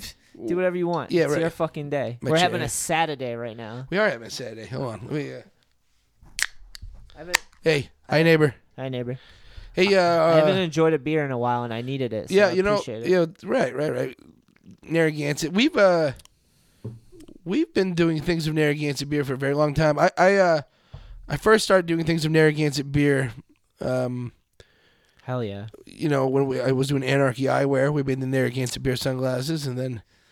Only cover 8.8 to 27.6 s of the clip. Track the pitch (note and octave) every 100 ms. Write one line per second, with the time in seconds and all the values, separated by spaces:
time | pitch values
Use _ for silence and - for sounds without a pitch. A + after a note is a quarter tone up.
8.8 | C3 B2 A#2+ B2 - - - - - -
9.8 | G3 F#3+ F3 E3+ E3 D#3+ D#3 F#3+ F3 D3
10.8 | D#3+ D3+ C3+ D#3 C#3+ B2 B2 A#2+ A#2+ A2+
11.8 | B2 C3+ B2 G#2+ - F#3+ G3 F3+ G3 G#3
12.8 | C3 A2 A#2+ F#3 E3 - F#3+ A#3+ B2+ B2+
13.8 | D3+ B2 C3 - - _ _ _ F2+ -
14.8 | - E3 D#3+ D3+ D3 D3 D3+ F#3 D4 A#3+
15.8 | F#3+ E3+ D3+ - _ _ _ _ _ _
16.8 | A2+ - - - - - D#3+ B3 E4 -
17.8 | F#3+ E3+ E3 D#3 C#3+ E3 D#3 D#3 D3+ D3
18.8 | D3 C3 C#3 D3 C#3 C3 C#3 C#3+ D3+ C#3
19.8 | D#3 D3 F3+ - F#3 G3 F3+ D#3 - _
20.8 | _ - - - - D3 G#3+ A3 - F#3+
21.8 | E3+ E3 E3 E3 D#3 D#3+ D#3 D3 D3 C#3
22.8 | C#3 C#3+ C#3+ C3+ C3 A#2 - _ _ _
23.8 | - B2+ B2 B2 A#2+ - _ _ _ _
24.8 | _ _ _ _ - B2+ G#2+ G2 A2 -
25.8 | - G1+ D#3 C#3 C3 C3+ C#3 B2+ C3 C3
26.8 | C3+ C#3 C3 C#3 C3+ A#2+ C3 B2+